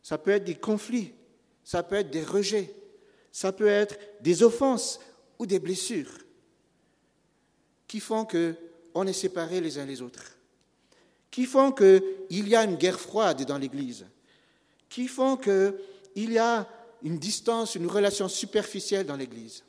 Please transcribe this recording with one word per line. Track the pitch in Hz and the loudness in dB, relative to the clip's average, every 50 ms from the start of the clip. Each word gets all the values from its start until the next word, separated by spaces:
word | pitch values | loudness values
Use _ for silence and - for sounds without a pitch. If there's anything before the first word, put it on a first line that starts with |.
ça | _ - 156 151 | _ -8 -8 -4
peut | - 196 | 0 0
être | 202 208 196 | 0 2 0
des | 185 160 | -4 -8
conflits, | - - 220 214 208 - - 226 240 196 - - _ _ _ _ _ _ _ _ _ | -6 -2 -2 -2 -2 -2 -4 -4 -4 -4 -6 -14 _ _ _ _ _ _ _ _ _
ça | _ - - 175 170 | _ -4 -4 -4 -2
peut | - 196 | -2 -2
être | 208 202 147 | -2 -2 -2
des | 139 160 156 | -4 -6 -4
rejets, | 151 185 202 202 - 214 208 185 - - - - - - - _ _ _ _ _ _ | 0 0 0 0 2 -2 -2 -2 -4 -12 -20 -20 -20 -20 -20 _ _ _ _ _ _
ça | - - - 190 | -10 -4 -4 -4
peut | 190 - 214 208 | 0 4 4 4
être | 208 208 208 208 - - - - - - | 6 4 2 0 -4 -16 -18 -20 -20 -2
des | - 160 175 160 | 2 2 6 8
offenses | 226 226 226 - 269 269 254 208 - - - - - - _ _ _ _ _ - | 6 6 6 4 2 2 2 0 -2 -6 -8 -10 -14 -20 _ _ _ _ _ -10
ou | 240 | -4
des | 180 196 185 | -2 -2 -2
blessures | 156 165 190 185 - - 233 170 135 - - - - _ _ _ _ _ _ _ _ _ _ _ _ _ _ _ _ _ _ _ _ _ _ _ _ _ _ _ _ _ _ _ _ - | -2 -4 -6 -6 -4 -4 -4 -6 -6 -8 -14 -20 -20 _ _ _ _ _ _ _ _ _ _ _ _ _ _ _ _ _ _ _ _ _ _ _ _ _ _ _ _ _ _ _ _ -10
qui | - 214 | -10 -10
font | - - 220 220 220 | -6 -2 -2 -2 -2
qu'on | 220 - 165 170 165 165 165 - - - - _ - _ 165 196 | 0 0 0 0 0 -2 -8 -16 -20 -20 -20 _ -6 _ -2 -2
est | 190 | -2
séparés | 185 - - 185 185 180 165 156 180 185 | -2 -2 -4 -4 -4 -4 -6 -4 -4 -4
les | 165 160 135 143 | -4 -4 -6 -8
uns | 139 | -10
les | 139 139 127 | -10 -10 -12
autres, | 127 123 - - - - - _ _ _ _ _ _ _ _ _ _ _ _ _ _ _ _ _ _ _ | -12 -14 -16 -20 -20 -20 -20 _ _ _ _ _ _ _ _ _ _ _ _ _ _ _ _ _ _ _
qui | - 247 254 | -4 -4 -4
font | 254 269 269 269 277 | 2 4 4 4 4
qu'il | 269 - 202 190 190 190 190 - - - - - | 4 6 8 10 10 8 6 0 -8 -10 -10 -8
y | - 202 208 202 226 | -6 -6 0 4 4
a | 233 220 | 4 4
une | 208 175 | 2 0
guerre | 147 156 185 180 - | 0 0 0 0 -2
froide | - - - 208 220 180 151 131 135 | -10 -6 -2 0 2 2 0 -2 -4
dans | 139 143 143 | -6 -4 -6
l'Église, | 135 131 131 139 139 123 120 104 95 95 _ _ _ _ _ _ _ _ _ _ _ _ _ _ _ _ | -6 -6 -6 -8 -8 -8 -10 -14 -18 -20 _ _ _ _ _ _ _ _ _ _ _ _ _ _ _ _
qui | - - 247 254 | -8 -8 -8 -6
font | - - 262 269 269 | -2 0 2 2 2
qu'il | 262 - 208 196 190 190 202 196 190 - - - - - - - 202 220 226 | 0 2 2 4 4 4 2 0 -4 -12 -18 -20 -20 -20 -12 -8 -6 -4 0
y | 226 220 | 2 4
a | 226 233 233 220 196 - - - - - - _ | 4 4 2 0 -2 -6 -14 -20 -20 -20 -20 _
une | - 151 170 160 | -6 -6 -6 -4
distance, | 143 214 208 - - 233 233 226 226 220 - | -4 -6 -6 -2 -2 -2 0 0 -2 -4 -4
une | 180 170 | -6 -4
relation | 175 175 208 202 202 202 202 196 185 | -2 0 2 2 2 0 0 -4 -4
superficielle | - - - 202 - 214 208 - - 196 - - 208 196 190 | -4 -6 -8 -2 -2 -2 -2 -2 -8 -8 -4 -2 -2 -2 -2
dans | 147 143 | -4 -6
l'Église. | 139 131 120 117 113 110 113 - - _ | -8 -8 -10 -12 -16 -16 -16 -20 -20 _